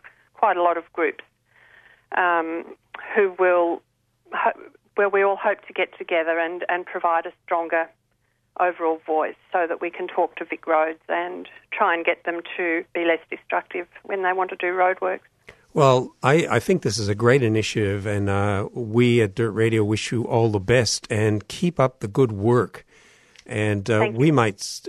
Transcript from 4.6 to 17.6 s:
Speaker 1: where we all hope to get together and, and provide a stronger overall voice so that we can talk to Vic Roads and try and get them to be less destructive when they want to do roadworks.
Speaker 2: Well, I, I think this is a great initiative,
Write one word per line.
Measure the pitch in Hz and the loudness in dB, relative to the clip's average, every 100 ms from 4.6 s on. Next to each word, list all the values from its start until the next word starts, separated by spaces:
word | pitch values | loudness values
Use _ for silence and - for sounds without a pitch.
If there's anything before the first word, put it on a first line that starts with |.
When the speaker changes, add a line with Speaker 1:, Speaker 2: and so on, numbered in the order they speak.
| - _ _ - | -10 _ _ -2
Speaker 1:
where | 202 | 2
we | 196 | 2
all | 196 196 | 2 2
hope | 214 196 - | -2 -2 -6
to | |
get | - 202 - | -6 -6 -6
together | 185 170 160 165 | -4 -2 0 -2
and, | 165 175 175 | -2 -4 -4
and | 180 180 | -4 -6
provide | 185 175 165 160 | -4 0 0 -4
a | - | -10
stronger | - 175 165 165 160 _ _ _ _ _ _ - | -4 -4 0 -2 -2 _ _ _ _ _ _ -2
overall | 180 170 165 160 - | -2 0 -2 -2 -2
voice | 156 123 - _ | -2 -2 -6 _
so | 190 165 | -2 -2
that | - | -4
we | 175 | -8
can | - 180 | -8 -6
talk | - 160 - | -4 -4 -6
to | |
Vic | 170 151 - | -12 -8 -2
Roads | 156 160 160 - | 0 0 -4 -6
and | 170 175 180 175 - - | -4 -4 -10 -14 -20 -8
try | - 196 | 0 0
and | 170 | 2
get | 165 170 | 0 -2
them | 175 170 - - | -4 -8 -8 -4
to | 175 165 - | -2 -2 -4
be | 175 | -2
less | 170 160 - | 0 0 -4
destructive | - - 175 - 180 175 - | -16 -6 -6 -6 -10 -10 -14
when | - 196 | -8 -4
they | 185 | -2
want | 185 185 | -2 -4
to | - | -4
do | 262 | -4
roadworks. | 185 185 185 185 - _ _ - - _ | 0 0 0 -4 -6 _ _ -20 -20 _
Speaker 2:
Well, | - 139 127 - - | 2 4 4 0 -2
I, | 127 160 - | 2 2 2
I | 117 | 0
think | - 190 | 2 0
this | 127 104 | 0 -2
is | 101 | -2
a | |
great | 104 120 139 | 2 4 4
initiative, | 113 110 | 4 0